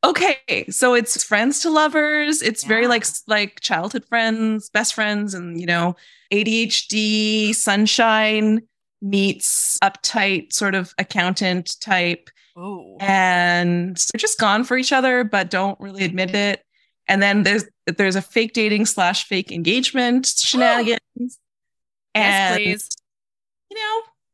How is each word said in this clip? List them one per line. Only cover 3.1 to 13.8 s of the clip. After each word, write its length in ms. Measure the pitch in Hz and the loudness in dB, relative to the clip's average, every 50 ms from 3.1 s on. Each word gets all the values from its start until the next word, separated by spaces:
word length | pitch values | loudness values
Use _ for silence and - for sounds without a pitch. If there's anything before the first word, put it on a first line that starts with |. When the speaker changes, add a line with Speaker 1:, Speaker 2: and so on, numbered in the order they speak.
| - - - | -6 -8 -4
Speaker 1:
like 340 | - 214 208 202 202 _ - | -2 0 0 0 -2 _ -8
childhood 460 | - - 208 160 170 208 - 247 - | -4 -2 -2 -2 -2 -4 -6 -8 -8
friends, 640 | _ - 233 226 226 220 226 220 220 220 214 208 - | _ -2 0 0 0 0 0 -2 -2 -2 -4 -6 -4
best 240 | _ 208 226 - - | _ -2 -2 -2 -2
friends, 400 | - 220 208 208 208 208 208 196 | -2 -2 -2 -2 -2 -4 -6 -6
and, 260 | 185 180 175 170 165 | -8 -10 -8 -8 -8
you 60 | 180 | -2
know, 280 | 170 175 170 170 175 180 _ - - - _ _ _ | -2 0 2 2 0 -2 _ -12 -20 -20 _ _ _
A 140 | 196 208 214 | -2 0 0
D 180 | 214 220 226 226 | 0 0 0 0
H 260 | 226 - - - - | 0 -2 -4 -4 -2
D, 640 | 208 214 214 214 214 214 214 214 214 220 214 208 220 | -2 -2 0 0 0 0 0 0 0 0 0 0 0
sunshine 1080 | - - - 196 202 214 214 - - 233 226 220 220 220 214 214 214 214 214 214 226 226 _ _ _ _ _ _ _ - | 0 0 0 2 2 2 2 2 2 2 4 4 2 2 2 2 2 2 2 2 0 -2 _ _ _ _ _ _ _ -8
meets 760 | 196 196 196 196 196 - - - - - - - - - - | -2 0 0 0 0 -2 -2 -4 -2 -2 0 0 -2 0 0
uptight 760 | - 196 190 - - - - 233 196 196 190 175 - _ - | 0 0 -2 -2 -8 -4 -2 0 0 0 0 -2 -4 _ -4
sort 200 | - 214 196 190 | -2 -2 0 0
of 200 | 190 180 180 - | -2 -4 -6 -6
accountant 840 | - 190 - - 208 175 180 185 - 208 185 180 180 170 - - - - | -6 -6 -4 -2 0 0 0 0 0 0 0 0 -2 -4 -6 -10 -12 -4
type. 480 | 220 196 180 175 175 175 170 _ - _ _ _ _ _ 175 | -2 0 0 2 0 -2 -4 _ -20 _ _ _ _ _ -16
Speaker 2:
Ooh. 380 | 175 196 202 180 151 - 196 - | -14 -14 -14 -14 -16 -20 -14 -6
Speaker 1:
And 960 | 196 196 196 190 185 185 180 180 175 175 175 175 175 175 175 175 | -2 0 2 4 4 4 4 4 2 2 2 2 2 2 0 0